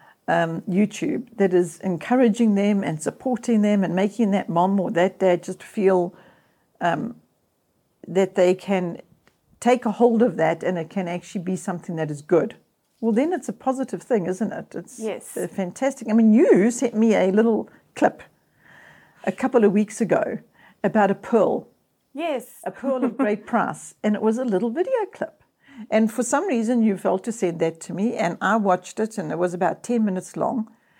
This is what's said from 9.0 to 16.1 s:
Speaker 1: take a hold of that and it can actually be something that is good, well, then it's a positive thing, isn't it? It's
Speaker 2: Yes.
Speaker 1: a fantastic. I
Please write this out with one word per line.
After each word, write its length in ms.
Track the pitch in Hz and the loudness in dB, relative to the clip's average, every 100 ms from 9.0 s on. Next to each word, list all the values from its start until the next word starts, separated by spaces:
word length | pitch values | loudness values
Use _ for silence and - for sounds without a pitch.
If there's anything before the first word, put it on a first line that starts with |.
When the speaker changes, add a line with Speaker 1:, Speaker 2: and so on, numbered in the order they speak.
| - _ _ _ _ _ | -16 _ _ _ _ _
Speaker 1:
take 240 | 240 247 | 0 2
a 60 | 226 | 0
hold 300 | 196 240 226 | 2 2 4
of 140 | 240 - | 2 2
that 260 | 160 160 | -2 0
and 160 | - 180 | -2 -4
it 100 | 156 | -4
can 160 | 208 180 | -6 -6
actually 340 | 175 - 202 | -8 -8 -8
be 140 | 170 185 | -6 -6
something 400 | - 180 - 160 | -6 -8 -8 -6
that 140 | 156 | -4
is 120 | 143 | -6
good, 340 | - 180 226 - _ _ _ _ | 0 2 2 -4 _ _ _ _
well, 120 | 226 | -2
then 200 | 220 311 | 0 0
it's 160 | 359 - | -2 -6
a 40 | |
positive 480 | - 262 262 262 175 | -6 -4 -4 -6 -8
thing, 240 | - 226 165 | -2 -2 0
isn't 260 | 190 220 | -4 -6
it? 220 | - - - | -6 -10 -14
It's 220 | 180 - | -14 -10
Speaker 2:
Yes. 360 | 220 - - - | -8 -8 -10 -8
Speaker 1:
a 120 | 175 | -8
fantastic. 600 | - 185 - 269 269 | -6 -6 -4 -6 -4
I 40 | 226 | 0